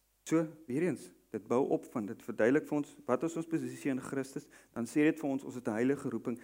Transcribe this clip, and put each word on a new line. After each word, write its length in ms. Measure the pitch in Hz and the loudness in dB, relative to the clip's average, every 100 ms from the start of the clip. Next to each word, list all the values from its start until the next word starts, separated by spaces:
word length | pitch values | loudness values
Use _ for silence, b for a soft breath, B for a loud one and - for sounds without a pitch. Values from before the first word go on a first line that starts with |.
| _ _ | _ _
So, 220 | - 160 160 - - | 0 2 2 -6 -6
weer 160 | 127 | -2
eens, 280 | 175 120 - - _ | 0 -2 -8 -20 _
dit 160 | 107 98 | -8 2
bou 220 | 120 - | 2 4
op 160 | 156 - | 0 -2
van, 140 | 127 101 | -6 -4
dit 160 | - | -8
verduidelik 440 | - 107 113 147 151 | -6 4 6 4 2
vir 80 | 147 | -2
ons, 180 | 143 - - | -4 -8 0
wat 160 | 127 | 0
is 140 | 165 165 | 0 -4
ons 100 | 165 | -4
posisie 440 | 160 123 131 147 | -4 -4 -4 -2
in 100 | 127 | -2
Christus, 460 | - 135 131 - - B B | -4 -6 -4 -8 -12 B B
dan 120 | - 117 | -6 -2
sê 180 | 151 151 | 4 4
dit 120 | 160 | 4
vir 100 | 147 | -2
ons, 160 | 135 | -4
ons 100 | 139 | -6
het 140 | 120 120 | -6 -2
'n 100 | 107 | 2
heilige 320 | 127 139 131 | 2 2 -2
roeping, 280 | 113 127 117 | -4 -4 -8